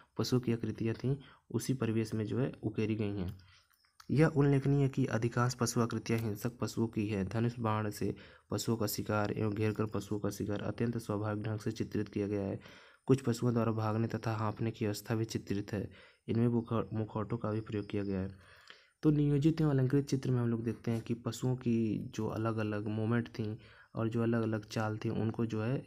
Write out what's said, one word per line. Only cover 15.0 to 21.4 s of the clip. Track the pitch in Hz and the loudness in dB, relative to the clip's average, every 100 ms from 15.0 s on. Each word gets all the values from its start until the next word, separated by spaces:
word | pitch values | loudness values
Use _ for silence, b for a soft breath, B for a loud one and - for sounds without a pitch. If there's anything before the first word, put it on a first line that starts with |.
| - | -2
भी | 113 | -2
चित्रित | 113 110 - 98 104 | 0 -4 -2 -4 -2
है। | 101 - B B B - | -4 -4 B B B -2
इनमें | 110 120 | 2 4
मुख-, | 120 117 113 98 | 2 0 -2 -2
मुखौटों | 110 107 113 101 120 | -2 -2 -2 -2 -2
का | 107 | -2
भी | 110 | -4
प्रयोग | 107 107 101 | -2 -4 -2
किया | 104 | -2
गया | 101 95 | 0 -2
है। | 98 98 B B B B B B | -2 -8 B B B B B B
तो | 156 | 2
नियोजित | 147 147 143 156 160 | 4 4 4 4 4
एवं | 156 | 4
अलंकृत | 135 131 143 | 4 4 2
चित्र | 139 135 135 | 2 0 2
में | 123 | 2
हम | 120 | 2
लोग | 113 | 0
देखते | 113 107 - | -2 -4 -2
हैं | 113 | -2
कि | 113 | -2
पशुओं | 117 113 110 | -4 -4 -4